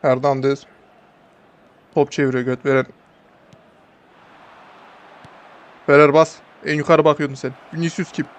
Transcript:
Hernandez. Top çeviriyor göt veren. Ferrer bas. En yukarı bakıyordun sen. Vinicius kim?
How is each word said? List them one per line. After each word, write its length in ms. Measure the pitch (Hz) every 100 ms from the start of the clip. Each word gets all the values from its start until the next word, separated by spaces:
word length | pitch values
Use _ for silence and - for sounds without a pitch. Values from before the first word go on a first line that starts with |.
Hernandez. 640 | 147 127 139 135 135 139 - _ _ _ _ _ _ _ _ _ _ _ _
Top 180 | - 143
çeviriyor 320 | - 139 127
göt 220 | 127 127 139
veren. 200 | 135 131 - _ _ _ _ _ - _ _ _ _ _ _ - - - - - - - - - - - - - - - - -
Ferrer 280 | 143 151
bas. 220 | 151 160 - - - 151
En 80 |
yukarı 300 | 151 143 160
bakıyordun 300 | 156 147 147
sen. 180 | 135 127 127 -
Vinicius 380 | 160 165 - 170
kim? 140 | - -